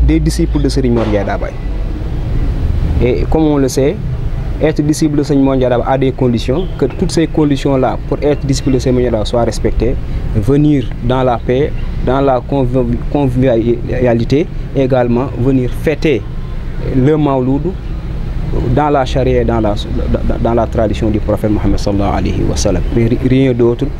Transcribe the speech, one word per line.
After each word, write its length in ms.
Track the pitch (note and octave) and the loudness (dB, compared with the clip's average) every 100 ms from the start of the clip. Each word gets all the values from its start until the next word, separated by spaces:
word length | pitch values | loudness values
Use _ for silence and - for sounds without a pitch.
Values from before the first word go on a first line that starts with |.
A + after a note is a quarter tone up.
des 160 | - D#3+ | 2 2
disciples 420 | D#3 - E3 D3 | 0 0 0 0
de 80 | C#3+ | 0
Serigne 240 | C#3 C3 | 0 0
Mor 120 | A#2 G#2+ | 0 0
Ndiaye 180 | G#2 G2 | 0 -2
Dabaye. 280 | G2+ - - - - - - - - - - - - - - - - | -4 -4 -6 -6 -4 -4 -4 -4 -4 -2 -2 0 0 0 0 0 2
Et 240 | A#2+ B2 B2+ | 2 0 0
comme 140 | D#3+ | 2
on 140 | D#3 D3 | 2 2
le 100 | C3 | 0
sait, 260 | C#3 C3+ G#3 - - - - - - | 2 0 0 -4 -4 -4 -4 -4 -2
être 200 | D3+ D#3 | 0 0
disciple 360 | D3+ D#3 D#3+ D3 | 0 0 0 0
de 60 | |
Serigne 200 | C#3 C#3+ | 0 2
Mor 120 | C3+ C3+ | 2 2
Ndiaye 140 | B2+ | 2
Dabaye 180 | A#2+ A2+ | 0 0
a 100 | C3+ | 0
des 140 | C3+ | 0
conditions, 540 | B2 B2+ A#2 A#2+ C3+ F#3 - | 0 0 0 0 -2 -2 -2
que 80 | C3+ | -2
toutes 260 | - F#3+ | 0 -2
ces 160 | - D#3 | 0 0
conditions-là, 680 | - D3+ C#3 D3+ C3+ B2 A2 - | 2 0 0 0 2 0 -2 -4
pour 80 | D3 | -2
être 240 | D3 C#3+ C3+ | 0 0 0
disciple 260 | C3+ - | 0 0
de 80 | B2+ | 0
Serigne 160 | C3 B2 | 2 0
Mor 40 | |
Ndiaye 100 | B2 | 0
Dabaye, 160 | A2 G2+ | 0 -2
soient 160 | A#2+ | 0
respectées. 520 | A#2 - A2+ - A#2 - - - - A2 | 0 0 0 0 0 0 -4 -4 -2 0
Venir 540 | G#2 C#3+ D3+ D3 A2+ - | 2 4 4 2 0 -4
dans 200 | A#2+ B2+ | -2 0
la 140 | C3 A#2 | 0 0
paix, 340 | - B2+ D3+ - - - - | 0 0 0 -2 -4 -2 0
dans 140 | C3 | 2
la 200 | C#3 B2+ | 2 0
conviv-, 560 | - C#3 B2+ B2+ A#2+ A#2+ - | 0 -2 0 0 0 -2 -2
convivialité, 1300 | D3 C#3 B2 C3 A#2 A2+ A#2 - B2+ B2 A#2 A2+ C3 E3+ - - C3+ | 0 0 2 2 2 2 -2 -2 0 2 2 2 0 0 -4 -4 -2
également 520 | C3 C3 A#2+ A#2 C3+ - | 0 2 2 0 -2 -2
venir 300 | B2 C3+ B2 | 0 2 0
fêter 500 | - - D3 E3 A#2 - - - - - - B2+ C3+ | -2 -2 0 0 0 -2 -8 -6 -6 -6 -4 -2 2
le 220 | C3 D#3 | 2 4
Mawlud 440 | D3 C3+ B2+ C#3 D#3 G3 - - - - - - - - - B2+ | 2 2 0 0 -2 -4 -6 -6 -6 -6 -4 -4 -2 -2 2 2
dans 140 | D3 | 2
la 140 | C#3+ | 2
charia 380 | C3 C#3+ B2+ B2+ | 2 0 2 2
et 40 | A#2 | 2
dans 140 | A#2 | 2
la, 140 | G#2+ | 0
dans, 640 | G#2 - - - - - A#2 | -2 -2 -4 0 0 0 0
dans 120 | A#2 | 0
la 140 | A#2 A2 | 0 0
tradition 420 | A#2 G#2+ G#2+ A2 | 0 0 0 0
du 100 | G#2+ | 0
prophète 300 | G#2 G2+ G#2+ | 0 0 0
Mohammed 280 | G#2 G2+ G2 | 0 2 0
sallallahu 380 | - G2 G2 F#2+ | 0 0 0 0
alayhi 260 | F#2 F#2 F#2+ | 0 0 0
wa 80 | F#2 | 0
sallam. 260 | G#2 - - A#2+ | 0 0 0 2
Mais 120 | A2+ | 2
ri-, 100 | A#2+ B2+ | 2 2
rien 260 | C3 C3+ | 4 2
d'autre 320 | A#2+ A#2+ A#2+ C#3 | 2 2 2 -4